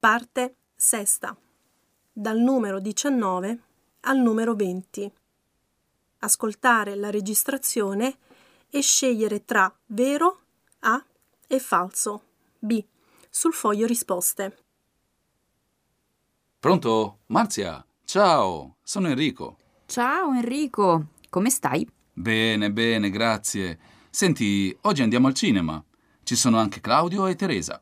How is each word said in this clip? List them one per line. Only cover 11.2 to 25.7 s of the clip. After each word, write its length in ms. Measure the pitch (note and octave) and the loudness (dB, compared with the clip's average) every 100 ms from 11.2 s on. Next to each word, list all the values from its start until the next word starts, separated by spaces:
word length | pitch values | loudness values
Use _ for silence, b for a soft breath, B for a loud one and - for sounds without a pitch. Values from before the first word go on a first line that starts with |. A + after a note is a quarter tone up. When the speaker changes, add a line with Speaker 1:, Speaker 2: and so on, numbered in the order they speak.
| _ _ _ | _ _ _
Speaker 1:
e 140 | C4 | -2
falso, 640 | B3 F3+ F3+ - - G#3+ _ _ _ _ | 0 0 0 -4 -4 -6 _ _ _ _
B, 260 | G#3+ A3+ G#3 b b b b | -2 -2 -4 b b b b
sul 240 | - E4 | -2 0
foglio 320 | D#4+ A3 G#3 A3+ | 0 -2 0 0
risposte. 720 | A#3 - F3+ F3+ - G3 - _ _ _ _ _ _ _ _ _ _ _ _ _ _ _ _ _ _ _ _ | 0 -2 -2 -2 -4 -8 -10 _ _ _ _ _ _ _ _ _ _ _ _ _ _ _ _ _ _ _ _
Speaker 2:
Pronto? 600 | - F#3 A#2+ A2+ G#2+ - _ | 2 2 2 0 0 -8 _
Marzia? 580 | B2+ A3 - F#2 D2+ - _ | 0 0 -2 -6 -8 -16 _
Ciao, 720 | - F#3 G3+ D#3 G2+ E2 C2 _ | -6 2 4 4 2 -2 -10 _
sono 260 | - G3+ F3+ | -10 -4 -2
Enrico. 500 | C3 D3 - C2 - _ _ _ | 0 -2 -4 -12 -14 _ _ _
Speaker 3:
Ciao 480 | - A#3+ D#4 F4 | -4 -2 0 0
Enrico, 760 | B3+ A#3 C4+ D4 - G3 E3 D3+ _ _ | -2 -2 -4 -4 0 2 2 0 _ _
come 220 | F3+ G#3+ | -2 0
stai? 360 | - D3 D3 A3+ _ _ | 0 -2 -2 -4 _ _
Speaker 2:
Bene, 600 | - F2 A2 A2+ G#2+ G#2 | -8 -2 2 2 2 0
bene, 400 | G#2 A#2 A2+ G2+ | 0 0 2 0
grazie. 680 | G2 A2+ G#2+ - G#2 F#2 E2 b b b | 0 0 0 -2 -4 -4 -6 b b b
Senti, 680 | - G3 - A2 G2+ G2 - | -2 0 2 2 2 0 0
oggi 220 | G3+ E3 | -2 2
andiamo 240 | A#2 A#2+ C3 | 2 4 2
al 80 | C3 | 2
cinema. 480 | G#3 G2+ E2 | 0 0 0